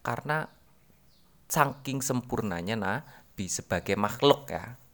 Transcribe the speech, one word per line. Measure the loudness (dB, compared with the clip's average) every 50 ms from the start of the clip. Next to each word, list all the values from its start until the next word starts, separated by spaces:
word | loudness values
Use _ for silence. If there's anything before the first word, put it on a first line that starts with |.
| -6
Karena | -4 -4 -4 -4 -2 -2 -2 -4 -6 -12 -20 -20 -20 -20 -20 -20 -20 -20 -20 -20 -20 -20 -20 -20 -20 -20 -16 -8
saking | 0 4 4 4 4 2 -6 -6 -4 -2 -2 0
sempurnanya | 0 0 0 -2 -2 -2 -2 0 0 -2 -2 -2 -2 -2
Nabi | 0 0 0 -2 -2 -4 -8 -20 -20 -20 -14 -10 -8 -6
sebagai | -4 -4 -4 -2 -2 -2 0 0 0 0
makhluk | 2 0 0 0 4 6 6 6 6 2 -8
ya. | -8 -8 -8 -10 -14 -16 -20 -20